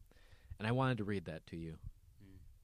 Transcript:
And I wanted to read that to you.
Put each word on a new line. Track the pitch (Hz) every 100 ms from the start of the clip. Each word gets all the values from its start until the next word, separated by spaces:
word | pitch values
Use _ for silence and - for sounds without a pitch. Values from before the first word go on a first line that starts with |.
| - - - - - -
And | 107
I |
wanted | 123 131 123
to |
read | 101 101 87
that | 80 -
to | 85
you. | 82 82 - - - - 98 95 - -